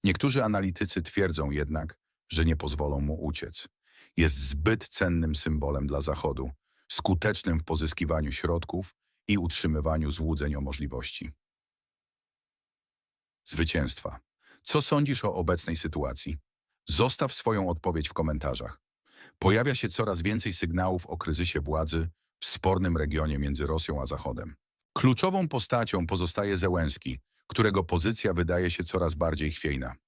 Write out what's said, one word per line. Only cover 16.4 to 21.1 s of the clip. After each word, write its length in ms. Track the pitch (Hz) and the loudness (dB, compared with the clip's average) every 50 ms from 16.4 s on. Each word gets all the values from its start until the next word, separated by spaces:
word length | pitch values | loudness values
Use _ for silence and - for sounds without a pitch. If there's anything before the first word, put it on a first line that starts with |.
| _ _ _ _ _ _ _ _ _ - | _ _ _ _ _ _ _ _ _ -4
Zostaw 440 | 80 73 113 - - - 143 131 - | 2 2 2 2 2 0 -2 -2 -2
swoją 360 | - - 117 110 104 95 90 | -2 0 0 2 2 2 0
odpowiedź 400 | 87 80 - 95 82 80 76 - | -2 0 0 -2 0 0 -2 -2
w 40 | - | -2
komentarzach. 680 | - 80 78 76 69 65 71 64 62 62 - - _ _ _ _ _ _ _ _ - - - _ _ | -2 -2 0 0 -2 -2 -2 -4 -4 -6 -10 -12 _ _ _ _ _ _ _ _ -20 -20 -20 _ _
Pojawia 360 | - 95 101 110 123 143 131 | 4 4 6 6 4 2 0
się 140 | - - - | 0 -2 -4
coraz 320 | - - 113 104 95 87 | -2 0 0 0 0 0
więcej 320 | 85 101 107 113 - 107 90 | 0 0 0 0 -2 -2 -2
sygnałów 520 | - - 87 82 90 92 95 92 90 - | -2 -2 0 0 2 2 2 0 0 -2
o 120 | - | -6